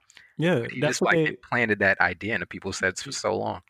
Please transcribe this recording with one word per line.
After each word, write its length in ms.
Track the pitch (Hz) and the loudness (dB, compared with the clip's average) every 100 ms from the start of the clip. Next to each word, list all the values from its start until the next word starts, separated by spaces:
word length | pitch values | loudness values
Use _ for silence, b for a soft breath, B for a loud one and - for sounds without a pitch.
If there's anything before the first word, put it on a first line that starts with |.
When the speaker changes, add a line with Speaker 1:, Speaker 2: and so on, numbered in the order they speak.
| _ B B B | _ B B B
Speaker 1:
Yeah, 200 | 160 156 | 0 0
Speaker 2:
But 100 | 117 | -2
he 80 | 123 | -2
Speaker 1:
that's 100 | 147 | -2
Speaker 2:
just, 80 | - | 2
Speaker 1:
what 120 | 190 | 2
Speaker 2:
like, 100 | 175 | 4
Speaker 1:
they 60 | 156 | 2
Speaker 2:
implanted 440 | - - 123 117 104 | -2 -4 0 2 4
that 220 | 98 98 | 4 4
idea 340 | 87 90 98 | 2 0 -4
into 120 | 110 87 | -4 -6
people's 340 | 92 95 92 | -8 -8 -2
heads 200 | 95 92 | -2 -2
for 100 | - | -6
Speaker 1:
Y- 40 | |
Speaker 2:
so 220 | 131 104 98 | -6 -2 -2
long. 240 | 107 95 - | -4 -6 -12